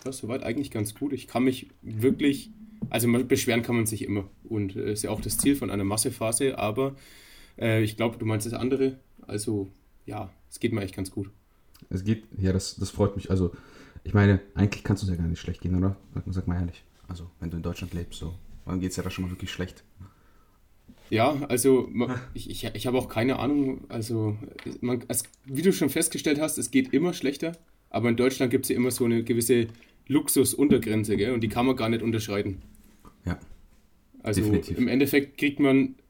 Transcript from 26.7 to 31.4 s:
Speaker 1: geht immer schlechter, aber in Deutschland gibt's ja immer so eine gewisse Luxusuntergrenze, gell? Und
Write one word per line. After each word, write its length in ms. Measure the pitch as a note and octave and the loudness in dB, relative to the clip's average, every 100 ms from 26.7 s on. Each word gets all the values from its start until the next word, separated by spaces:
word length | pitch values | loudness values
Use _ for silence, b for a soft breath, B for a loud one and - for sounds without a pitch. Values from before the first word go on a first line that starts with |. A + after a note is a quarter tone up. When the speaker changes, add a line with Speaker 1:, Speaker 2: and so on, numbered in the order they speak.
Speaker 1:
geht 220 | C3+ C3 | 2 2
immer 200 | C3+ F3 | 2 2
schlechter, 400 | E3+ - - E3 E3+ _ _ _ | 0 -2 -2 -6 -8 _ _ _
aber 200 | G#2+ A#2 | 0 2
in 60 | A#2 | 4
Deutschland 340 | B2+ C3 B2+ | 2 2 2
gibt's 180 | C3 - | 2 2
ja 60 | B2 | 2
immer 160 | B2 | 2
so 140 | B2 A#2+ | 2 2
eine 180 | A#2 | 2
gewisse 440 | A2+ A#2 A#2 A#2+ A2+ b b b - | 2 0 4 4 4 b b b 0
Luxusuntergrenze, 1080 | C#3 - C#3+ C3 - C#3+ - A2 A2 G#2+ F#2+ | 0 4 4 4 4 2 2 0 0 0 2
gell? 160 | G#2+ | 2
Und 80 | B2 | 0